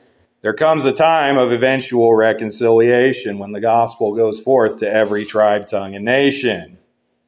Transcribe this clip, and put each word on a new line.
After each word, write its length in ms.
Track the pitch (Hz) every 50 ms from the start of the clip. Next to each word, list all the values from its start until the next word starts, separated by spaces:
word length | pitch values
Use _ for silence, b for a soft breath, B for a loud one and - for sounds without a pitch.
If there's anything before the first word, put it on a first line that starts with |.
| b b b b b b b _ -
there 100 | 110 107
comes 320 | - 156 156 160 156 135
a 80 | 135 127
time 460 | - 156 165 165 160 143 139 139 135
of 120 | 123 120
eventual 600 | 120 117 127 131 135 135 123 - 123 120 117 117 113
reconciliation 1300 | 110 110 113 110 110 113 107 101 - 123 113 113 113 117 120 123 120 127 135 127 - - 107 101 101
when 140 | 98 98 104
the 60 | 101
gospel 540 | 110 113 113 117 117 113 - - 117 104 104
goes 260 | 117 113 107 107 110
forth 420 | - 127 135 127 113 107 107 110
to 60 | 113 101
every 380 | 104 110 110 101 107 104 104
tribe, 420 | - - 107 107 104 104 104 101 -
tongue, 280 | 110 98 98 98 98
and 100 | 101 104
nation. 720 | 117 127 135 143 139 139 - 127 120 101 87 82 82 - _ _ _ _ _ _ _ _ _ _